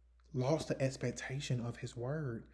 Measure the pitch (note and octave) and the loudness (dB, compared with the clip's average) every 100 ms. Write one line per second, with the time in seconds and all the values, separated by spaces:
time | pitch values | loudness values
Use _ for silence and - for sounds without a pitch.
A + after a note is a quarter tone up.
0 | - - - B2+ B2+ D#3 - - C3 C3+ | -20 -20 -6 0 4 4 2 2 2 2
1 | B2 A#2+ - C3+ - B2 A#2+ A#2 A#2+ A#2+ | -2 -2 -4 -4 0 0 0 -4 -6 -4
2 | B2 D#3 C#3+ A2+ - | -2 -2 -2 -4 -8